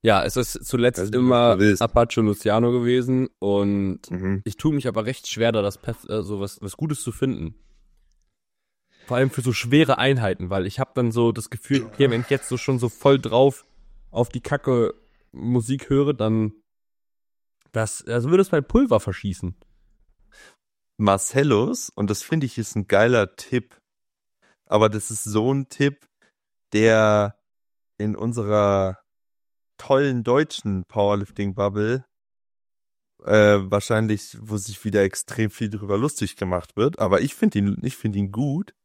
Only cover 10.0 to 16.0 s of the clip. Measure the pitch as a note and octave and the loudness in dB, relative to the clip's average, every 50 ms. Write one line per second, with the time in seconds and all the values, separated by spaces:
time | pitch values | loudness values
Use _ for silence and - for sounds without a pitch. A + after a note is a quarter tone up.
10 | A#2+ C3+ C#3 B2+ A2+ G2 F#2 - F#2+ F2+ G2 F#2+ F2+ G2+ - - C3 _ _ C3 | 2 2 2 2 0 -2 -2 -4 -4 -4 -2 -2 -2 -4 -4 -6 -8 _ _ -2
11 | B2 A#2 A2 A#2+ A#2 A#2 A2+ A2 G#2+ - - G#2+ - - C#3 C3+ A2+ G#2+ - - | -2 0 2 2 2 2 0 -2 -8 -10 -12 -14 -4 -2 -2 -2 -2 -6 0 2
12 | C3+ C3 A2+ A#2 A#2+ - C#3 C3+ - - B2+ A#2+ - - C3 B2 B2 A#2 - - | 2 2 2 -2 -2 -2 -2 -4 -2 -6 -8 -6 -2 -2 -2 0 -2 -4 -6 0
13 | - C#3 C#3 C3+ - A#2 A2 A#2+ C3+ C#3 C3+ - _ _ _ - - - - - | 4 4 4 4 2 0 2 4 4 4 4 -2 _ _ _ -20 -20 -20 -20 -20
14 | - - - - A#2+ - - B2+ - - D3 C#3 - C#3+ B2+ A#2+ A2+ - - _ | -20 -8 -2 -2 -2 -2 -2 -10 -6 -4 -6 -4 0 0 2 2 2 0 -2 _
15 | _ _ _ _ _ _ - B1+ D#2+ A#2 B2 B2 A2 A2+ C#3 C3+ - - C#3 C#3 | _ _ _ _ _ _ -16 -8 -4 0 0 0 0 -2 -4 -6 -2 0 2 2